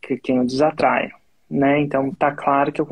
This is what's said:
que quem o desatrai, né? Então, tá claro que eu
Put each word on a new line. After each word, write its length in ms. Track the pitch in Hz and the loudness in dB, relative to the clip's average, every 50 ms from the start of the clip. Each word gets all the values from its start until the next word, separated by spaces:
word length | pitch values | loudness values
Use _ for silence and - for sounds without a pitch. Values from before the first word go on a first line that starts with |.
que 140 | - - 139 120 | -8 -6 -6 -4
quem 220 | - - 127 127 | -2 0 0 2
o 60 | 123 | 2
desatrai, 640 | 123 131 131 151 156 156 - 156 127 120 - 147 - - - _ _ _ _ _ - | 0 2 2 2 2 2 2 2 2 2 0 -2 -6 -8 -16 _ _ _ _ _ -6
né? 300 | 156 143 139 139 143 147 | -2 0 2 2 2 2
Então, 300 | 147 139 143 135 135 135 | 0 0 0 -2 -2 -2
tá 200 | - - 156 143 | -2 -2 -2 -2
claro 400 | 143 - - - 139 139 143 151 | -2 -2 0 0 2 2 2 0
que 80 | 151 - | -2 -4
eu 80 | 156 151 | -4 -4